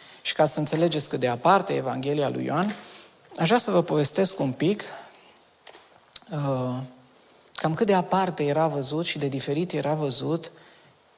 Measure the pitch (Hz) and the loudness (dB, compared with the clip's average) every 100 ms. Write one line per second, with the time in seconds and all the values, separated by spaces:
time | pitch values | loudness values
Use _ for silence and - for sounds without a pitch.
0 | - - - - 151 - 147 160 175 151 | -20 -10 -4 2 2 2 0 2 2 2
1 | 143 135 127 120 165 196 180 139 131 127 | 0 0 0 2 4 4 4 -2 -2 -4
2 | 135 147 135 127 127 143 202 208 - - | -2 0 0 -2 -2 0 -2 -4 -12 -16
3 | - - - - 170 240 226 185 170 151 | -16 -20 -12 -2 2 2 4 2 2 2
4 | 139 - 190 - 139 127 160 208 - - | 2 2 2 2 -2 0 0 0 -4 -14
5 | - - - - _ _ - - - - | -18 -20 -20 -20 _ _ -20 -20 -20 -20
6 | _ - - 160 143 131 127 127 131 - | _ -10 -8 -4 -2 -2 -2 -6 -10 -16
7 | - - - - - - 160 160 220 190 | -20 -20 -20 -20 -12 -4 -2 2 4 4
8 | 175 185 185 156 147 143 160 143 131 151 | 4 2 0 0 0 2 2 0 -2 -2
9 | 170 151 143 135 139 143 180 151 139 151 | -2 -2 -2 -2 -2 -2 -2 -2 -2 0
10 | 147 131 135 165 - - - - - _ | 0 0 0 -2 -4 -16 -20 -20 -20 _
11 | _ | _